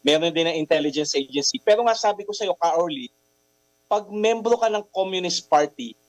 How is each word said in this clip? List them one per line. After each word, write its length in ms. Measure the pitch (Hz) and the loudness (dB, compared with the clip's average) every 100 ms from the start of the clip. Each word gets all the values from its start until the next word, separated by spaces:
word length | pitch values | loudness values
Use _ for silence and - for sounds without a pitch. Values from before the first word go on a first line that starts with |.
Meron 280 | 139 156 165 | 4 2 2
din 160 | 160 165 | 0 0
ang 80 | |
intelligence 640 | 160 151 156 147 139 151 139 | -2 0 0 0 -2 -2 -2
agency. 400 | 139 139 139 - | -2 -4 -4 -2
Pero 240 | - 214 | 2 4
nga 120 | 233 | 2
sabi 280 | 226 214 202 | 0 -2 -2
ko 80 | 208 | -8
sa'yo, 240 | 208 202 | -6 -4
Ka-Orly, 560 | - 170 165 175 139 120 _ _ _ _ _ _ _ _ | -2 0 0 -2 -4 -12 _ _ _ _ _ _ _ _
pag 200 | 208 202 | -2 -2
membro 480 | 208 220 233 220 | 0 0 0 0
ka 160 | 233 226 | 2 2
ng 160 | 208 208 | -2 -4
Communist 640 | 185 190 185 180 - - | -4 -2 -2 -4 -6 2
Party 480 | 151 151 - 120 - | 2 2 -4 -12 -14